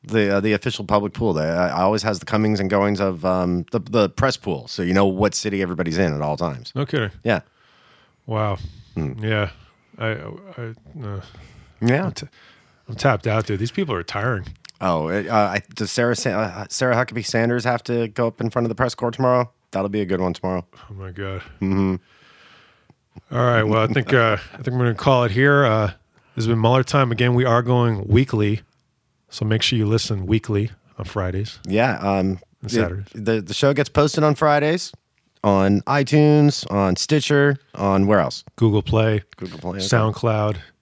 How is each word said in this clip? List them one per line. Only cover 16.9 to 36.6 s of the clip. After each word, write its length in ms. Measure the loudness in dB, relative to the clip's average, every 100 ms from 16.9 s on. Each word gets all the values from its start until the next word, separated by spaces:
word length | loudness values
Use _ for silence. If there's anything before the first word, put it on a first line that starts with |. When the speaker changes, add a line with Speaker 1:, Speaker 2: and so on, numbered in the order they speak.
| 0
Speaker 1:
Huckabee 300 | 0 -4 -4
Sanders 380 | 0 0 0
have 180 | 0 -2
to 260 | -2 -4 -2
go 180 | -2 -4
up 140 | -2
in 80 | -4
front 160 | -2 -2
of 40 |
the 60 | 0
press 180 | -2 -2
corps 160 | -6
tomorrow? 380 | 0 2 2 0 _ _
That'll 160 | -4 -2
be 140 | -2
a 40 | -2
good 140 | 0
one 140 | -2
tomorrow. 320 | -2 -4 -6 -8 -20 -18
Speaker 2:
Oh 20 | -16
my 160 | -14
God. 300 | -10 -10 -10 -12 -6
Speaker 1:
Mm-hmm. 340 | -2 2 0 -2 _ _ _ _ -20 -20 _ _ _ _ _ -20 _
Speaker 2:
All 140 | 0 2
right. 180 | 2
Well, 180 | 2 2
I 40 | 2
think, 240 | 0 2
uh, 220 | 2 4 0 -6
I 40 | -10
think 140 | -6 0
we're 40 |
gonna 160 | 0 2
call 280 | 2 4
it 80 | 2
here. 320 | 2 4 4
Uh, 240 | 4 2 0 -4 _ _ _ -4
this 80 |
has 40 | 0
been 120 | 2
Mueller 240 | 4 4
Time. 300 | 2 2 2
Again, 200 | 2 2
we 120 | 4 4
are 160 | 2
going 440 | 4 2 2 0 2
weekly, 540 | 2 4 0 0 -2 -8 _ _ _ _ _ _
so 160 | -6 0
make 160 | 0
sure 160 | 0 0
you 60 | 2
listen 400 | 0 0 -6 0
weekly 460 | -2 0 -4 -4 -8 _ -12
on 80 | -8
Fridays 540 | -4 -4 -4 -8 -10 -2
Speaker 1:
Yeah, 320 | 2 2 0
um, 180 | 0 0 0
Speaker 2:
and 120 | -2 _ _
Speaker 1:
it, 80 | -4
Speaker 2:
Saturdays. 340 | 0 0 -4 -12
Speaker 1:
the, 260 | -6 -2 -2
the 120 | -2
show 200 | 0 2
gets 140 | 2 0
posted 340 | 2 2 2 2
on 100 | 2
Fridays 560 | 2 4 2 -2 -6 -16 _ _ _ _ 2
on 340 | 4 4 2
iTunes, 880 | 2 0 2 4 6 6 4 2